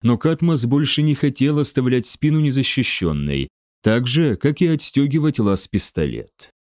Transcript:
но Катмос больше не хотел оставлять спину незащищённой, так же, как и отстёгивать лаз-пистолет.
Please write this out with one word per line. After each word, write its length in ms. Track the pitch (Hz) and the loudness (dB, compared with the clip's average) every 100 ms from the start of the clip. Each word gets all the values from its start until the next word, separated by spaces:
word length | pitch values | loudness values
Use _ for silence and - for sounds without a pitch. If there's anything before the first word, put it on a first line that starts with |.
но 160 | 117 117 | 0 0
Катмос 480 | 160 160 170 156 120 | 0 0 0 2 2
больше 380 | 143 147 - | 0 0 0
не 100 | 151 | 0
хотел 460 | 143 147 - 139 147 | 0 -2 0 0 2
оставлять 480 | 143 - 123 127 - | 0 0 0 0 -2
спину 320 | - 151 156 | -2 0 2
незащищённой, 1120 | 151 135 131 - 123 - 82 73 71 69 67 - _ _ | 2 0 0 -2 -2 -2 -2 -2 -2 -4 -4 -10 _ _
так 240 | 107 117 123 | 0 0 0
же, 280 | 143 156 101 | 0 0 0
как 240 | 143 147 | -2 0
и 60 | 170 | 2
отстёгивать 680 | 156 - 135 143 156 151 131 | 2 0 0 0 0 0 0
лаз-пистолет. 1120 | 104 95 - 101 - - 73 55 - _ - _ _ | 0 0 -2 -2 -2 -2 -4 -4 -12 _ -20 _ _